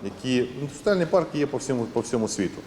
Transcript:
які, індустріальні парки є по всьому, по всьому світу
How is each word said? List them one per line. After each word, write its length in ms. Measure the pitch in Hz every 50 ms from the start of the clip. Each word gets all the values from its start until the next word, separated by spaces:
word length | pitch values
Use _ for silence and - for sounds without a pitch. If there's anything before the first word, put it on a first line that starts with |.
| -
які, 440 | 98 98 - - 131 127 123 123 - - -
індустріальні 460 | 143 143 - - - 214 202 185 175
парки 320 | 160 - 190 165 160 - 156
є 80 | 147
по 100 | 143 147
всьому, 280 | 120 - - 135 123 113
по 160 | 107 - 120
всьому 280 | 110 - - 120 110 101
світу 320 | - - 98 85 - - -